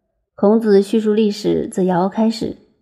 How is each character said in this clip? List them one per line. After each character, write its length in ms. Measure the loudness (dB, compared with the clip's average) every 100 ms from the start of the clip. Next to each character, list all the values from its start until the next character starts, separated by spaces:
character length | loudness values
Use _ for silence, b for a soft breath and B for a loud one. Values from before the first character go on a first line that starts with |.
| _ _ _ -2
孔 240 | 0 2
子 220 | 4 2
叙 180 | 2 0
述 140 | 0
历 180 | 2 0
史 380 | -2 -2 -2 -4
自 140 | -2 0
尧 240 | 0 -2
开 200 | -2 -2
始， 280 | -2 -8 -10 _ _